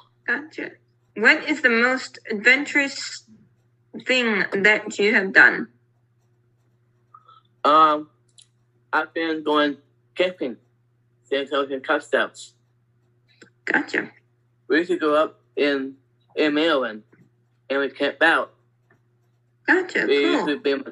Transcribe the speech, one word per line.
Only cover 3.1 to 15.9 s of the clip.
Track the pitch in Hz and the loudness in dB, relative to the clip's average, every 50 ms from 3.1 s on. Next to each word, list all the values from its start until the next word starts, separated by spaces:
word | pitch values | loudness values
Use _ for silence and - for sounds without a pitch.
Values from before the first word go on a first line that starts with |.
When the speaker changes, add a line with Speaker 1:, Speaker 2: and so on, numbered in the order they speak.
| - - - _ - - _ _ _ _ _ _ _ _ _ _ - 226 - | -12 -14 -18 _ -20 -20 _ _ _ _ _ _ _ _ _ _ -18 -14 -4
Speaker 1:
thing | - 254 254 240 226 214 196 - - - | -2 -2 0 0 0 0 -2 -2 -2 -2
that | 202 190 208 214 208 208 214 - - | 0 2 2 2 2 -2 -8 -4 0
you | 202 208 240 | 0 2 2
have | 277 190 190 247 | 2 0 2 4
done? | - 135 117 90 78 78 - _ _ _ _ _ _ _ _ _ _ _ _ _ _ _ _ _ _ _ _ _ _ _ _ _ _ _ _ _ - _ _ - _ _ _ _ _ - | 6 6 6 4 0 -8 -10 _ _ _ _ _ _ _ _ _ _ _ _ _ _ _ _ _ _ _ _ _ _ _ _ _ _ _ _ _ -20 _ _ -20 _ _ _ _ _ 2
Speaker 2:
Um, | 143 147 156 160 156 151 151 151 - _ _ _ _ _ _ - _ _ _ _ _ _ _ _ - - | 4 6 6 6 6 4 0 -4 -10 _ _ _ _ _ _ -20 _ _ _ _ _ _ _ _ -4 -4
I've | 156 156 - - | -4 -4 -4 -6
been | 165 165 165 156 156 151 | -6 -4 -4 -4 -4 -2
going | 151 151 151 147 147 139 - _ _ _ _ _ _ - | 0 0 2 2 0 -2 -6 _ _ _ _ _ _ -2
camping | - 180 185 185 - 156 127 107 - _ _ _ _ _ _ _ _ _ _ _ _ _ | -2 -2 -2 -2 -6 -8 -8 -8 -12 _ _ _ _ _ _ _ _ _ _ _ _ _
since | - 135 135 139 135 147 | -4 -4 -4 -2 -2 -2
I | 139 | -4
was | 143 135 | -2 -2
in | 139 131 | -6 -8
Cub | - - 151 147 - | -4 -2 -2 -2 -2
Scouts. | - - 123 104 - - - - - _ _ _ _ _ _ _ _ _ _ _ _ _ _ _ _ _ _ - _ _ _ - | -2 0 0 0 -2 -6 -16 -20 -20 _ _ _ _ _ _ _ _ _ _ _ _ _ _ _ _ _ _ -20 _ _ _ -8
Speaker 1:
Gotcha. | - - - - - - - - - - _ _ _ _ _ _ _ _ _ _ - | -2 -2 -2 -2 -2 -6 -6 -6 -6 -14 _ _ _ _ _ _ _ _ _ _ 0
Speaker 2:
We | 131 156 | 0 0
used | 175 180 | 0 0
to | 180 - | -2 -2
go | 160 151 147 | 0 0 2
up | 151 156 156 - _ _ _ - | 2 0 0 -4 _ _ _ -4
in, | - 139 143 143 139 135 135 | -2 0 0 0 -2 -4 -8